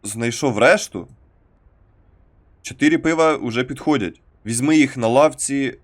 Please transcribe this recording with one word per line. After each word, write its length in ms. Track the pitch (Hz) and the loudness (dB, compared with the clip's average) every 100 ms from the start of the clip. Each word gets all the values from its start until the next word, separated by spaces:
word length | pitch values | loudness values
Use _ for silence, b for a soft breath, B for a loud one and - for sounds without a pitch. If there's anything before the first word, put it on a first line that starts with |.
знайшов 560 | 107 110 117 113 147 107 | -12 -6 -4 -2 -2 2
решту. 500 | 120 208 - 92 85 _ _ _ _ _ _ _ _ _ _ _ _ _ _ _ | 4 4 0 -12 -14 _ _ _ _ _ _ _ _ _ _ _ _ _ _ _
Чотири 360 | - 127 151 160 | -20 0 0 2
пива 380 | 160 160 160 147 | 0 2 2 0
уже 280 | 120 117 | -4 -4
підходять. 560 | 127 135 - 143 90 - _ _ 104 | -6 -6 -2 -2 -2 -10 _ _ -8
Візьми 300 | 117 143 156 | -4 2 2
їх 200 | 135 131 | 2 0
на 120 | 113 | 0
лавці 720 | 127 156 151 - 139 135 - | 4 2 0 -6 -4 -4 -8